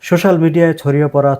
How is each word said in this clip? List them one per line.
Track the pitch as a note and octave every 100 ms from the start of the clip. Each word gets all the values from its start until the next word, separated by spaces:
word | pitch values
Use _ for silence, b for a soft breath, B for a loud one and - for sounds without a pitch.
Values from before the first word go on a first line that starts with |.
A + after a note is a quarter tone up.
সোশ্যাল | - F3 G3 F3
মিডিয়ায় | E3 E3 E3+ D#3+
ছড়িয়ে | C#3+ C#3+ D3
পড়া | C#3+ C#3 C#3